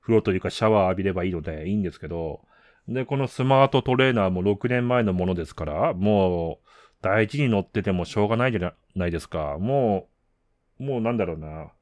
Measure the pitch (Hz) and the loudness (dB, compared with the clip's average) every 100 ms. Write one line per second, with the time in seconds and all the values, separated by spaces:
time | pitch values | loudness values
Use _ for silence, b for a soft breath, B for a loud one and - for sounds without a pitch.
0 | - 113 104 92 107 - 110 107 92 92 | 4 2 2 -2 -4 -2 2 4 2 0
1 | 98 90 92 87 76 78 80 104 92 - | -2 -2 -4 -4 -8 -8 -4 -2 -4 -6
2 | 78 85 80 71 _ b b b - 123 | -10 -6 -6 -8 _ b b b -8 -6
3 | 127 139 135 - 131 135 135 135 123 127 | -4 -2 -4 -2 2 4 6 4 2 2
4 | 131 120 95 92 95 101 120 123 123 123 | 4 4 2 2 0 0 0 0 2 2
5 | 110 92 92 90 80 - 78 76 143 90 | 2 2 0 -2 -4 -8 -6 -2 -2 0
6 | 101 104 92 87 82 - b b b _ | 2 4 4 2 -4 -8 b b b _
7 | - 104 110 143 139 104 92 113 101 92 | 0 2 2 0 2 2 0 -2 0 -2
8 | 85 - 104 113 127 110 87 - _ - | -2 0 0 2 0 0 -4 -8 _ -4
9 | 87 82 - 85 76 73 101 139 120 98 | -2 -2 -6 -6 -4 -4 -2 0 2 0
10 | - _ _ _ _ _ _ _ 135 127 | -4 _ _ _ _ _ _ _ -6 -2
11 | 113 120 87 78 78 78 80 _ | -2 -2 -2 -4 -10 -12 -16 _